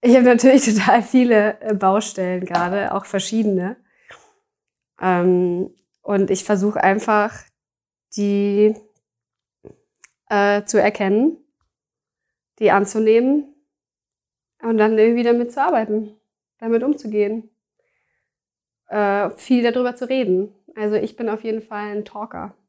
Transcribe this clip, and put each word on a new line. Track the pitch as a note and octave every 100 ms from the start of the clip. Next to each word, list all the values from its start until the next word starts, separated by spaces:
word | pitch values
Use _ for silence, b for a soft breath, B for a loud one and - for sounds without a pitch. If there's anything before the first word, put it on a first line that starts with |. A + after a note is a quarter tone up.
ich | B3 B3+
hab |
natürlich | B3 A#3+ B3+ C4
total | C4 G#3+ F#3+ A#3+
viele, | A3+ C4 A#3+ A3 G#3 -
äh, | G#3+
Baustellen | G#3 F#3+ G3 G#3+ - F3+ F#3
gerade, | F3+ F3 F3 G3 G3+
auch | G3 G3+
verschiedene. | G3 F#3+ A3 G#3+ F#3+ F3+ B3 b b b b b b _ _ _ _ _ _
Ähm, | F#3 F3+ F3+ F3+ F3+ F3 F#3+ _ _ _
und | - G3+ G3
ich | F#3+
versuch | - G#3 G3+ G#3
einfach, | F#3 G3 A3 G#3+ G#3 - - _ _ _ _ _ _ -
die, | G3+ G3+ G3+ G3+ G#3+ G#3+ _ _ _ _ _ _ _ _ - - _ _ - _ _
äh, | G#3 G3+ G3+
zu | G#3 A3
erkennen, | G3+ G#3 G3 G#3 C#4 E4 _ _ _ _ _ _ _ _ _ _ _ _
die | G#3+
anzunehmen | F#3+ G3+ G#3+ A3 A3+ B3+ D4 C#4+ _ _ _ _ _ _ _ _ _ _ _
und | A3+ A3+
dann | G#3+ A3
irgendwie | A3 A#3
damit | A#3+ A#3+ A#3+
zu | A#3+
arbeiten, | C4+ C4+ A3 G#3+ G#3+ - _ _ _ _
damit | A3+ A3+
umzugehen. | B3 C#4+ A3 G#3 G3+ A3+ A3 _ _ _ _ _ _ _ _ _ _ _ _ _ _
Äh, | G#3 G#3 G3+ G3+
viel | G#3+ - B3 A#3+
darüber | A#3+ B3 B3
zu | B3
reden. | C4 A#3 F#3 G#3 _ _ -
Also | G#3+ G#3
ich | A3+ -
bin | A#3
auf | G#3+
jeden | A3+ A3
Fall | A3 G#3 G#3 G#3
ein |
Talker. | G#3 G#3 A3 F3 - _